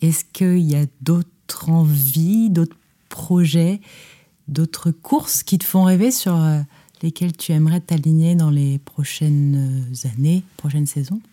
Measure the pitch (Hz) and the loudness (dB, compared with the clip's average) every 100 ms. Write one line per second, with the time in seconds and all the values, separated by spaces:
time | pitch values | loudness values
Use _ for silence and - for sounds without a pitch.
0 | 160 160 - - 185 180 160 143 147 - | 0 0 -6 -2 0 2 2 0 -2 -4
1 | 135 170 170 _ - - 165 165 156 147 | 0 0 -2 _ -16 -8 0 2 4 2
2 | 135 156 165 220 226 170 165 - _ _ | 0 0 0 2 2 2 0 -4 _ _
3 | _ - - 180 165 165 170 202 - - | _ -16 -2 2 2 2 0 -2 -8 -20
4 | - - _ _ - 143 160 - 170 156 | -20 -20 _ _ -8 -4 -4 -2 -4 -4
5 | - 302 - - - 190 - 190 185 185 | -2 -2 -2 -6 -2 -2 0 2 4 4
6 | 233 247 190 170 156 151 143 _ _ _ | 2 0 0 2 2 0 -4 _ _ _
7 | 165 - 175 160 - 156 156 175 170 165 | -6 -4 -4 -4 -2 2 2 0 -2 -2
8 | 156 160 165 175 156 143 139 139 - - | 2 2 4 2 2 2 0 -2 -6 -8
9 | 143 - 156 147 143 139 135 131 123 123 | -8 -2 0 2 2 0 -2 -4 -6 -8
10 | 127 113 151 185 185 - 147 147 143 147 | -8 -2 0 0 -4 -8 -4 -2 -2 -4
11 | 135 214 - | -6 -8 -10